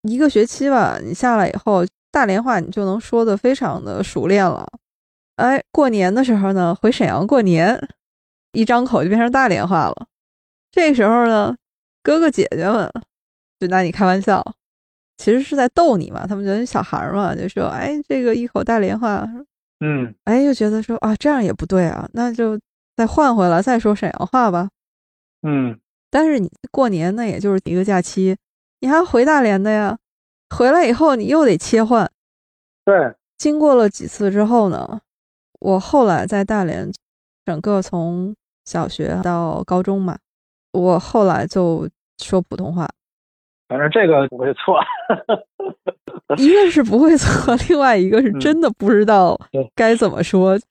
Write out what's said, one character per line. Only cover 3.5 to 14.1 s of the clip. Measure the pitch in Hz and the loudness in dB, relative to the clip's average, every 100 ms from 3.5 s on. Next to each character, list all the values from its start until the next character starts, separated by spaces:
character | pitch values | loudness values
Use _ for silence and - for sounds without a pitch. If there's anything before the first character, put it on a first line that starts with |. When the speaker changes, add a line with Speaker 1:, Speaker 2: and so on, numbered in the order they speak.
Speaker 1:
常 | 269 214 - | 0 -4 -6
的 | 101 95 | -8 -8
熟 | - - 165 | -6 -4 0
练 | 202 | 0
了。 | 185 139 - - _ _ _ _ _ - | 0 -4 -12 -20 _ _ _ _ _ -2
哎， | 240 277 - | 0 0 -2
过 | - 269 | 0 2
年 | 214 180 | 2 0
的 | 220 | 0
时 | 254 | 0
候 | 214 196 | 0 0
呢， | 190 170 | 0 0
回 | 196 220 | 0 0
沈 | - 170 | 0 -2
阳 | 98 196 | -2 0
过 | 277 | 2
年， | 202 165 175 247 - - _ _ _ _ _ | 2 2 2 0 -8 -18 _ _ _ _ _
一 | 214 | -4
张 | 226 240 | 0 2
口 | 254 220 | 2 0
就 | 160 | 2
变 | 214 | 0
成 | 233 | 2
大 | 269 262 | 2 2
连 | 170 160 | 0 0
话 | 180 104 | 0 -2
了。 | - - _ _ _ _ _ _ | -6 -16 _ _ _ _ _ _
这 | - 311 | 0 2
时 | 254 208 | 4 4
候 | 240 233 | 4 2
呢， | 220 208 247 _ _ _ _ | 2 -2 -6 _ _ _ _
哥 | - 311 | 0 2
哥 | 330 | 2
姐 | 226 - | 0 -2
姐 | - 180 | -2 -2
们 | 226 185 233 - _ _ _ _ _ | -2 -4 -10 -18 _ _ _ _ _
就 | 185 | -2
拿 | 185 | 0
你 | 175 | -2
开 | - | 0
玩 | 190 | 0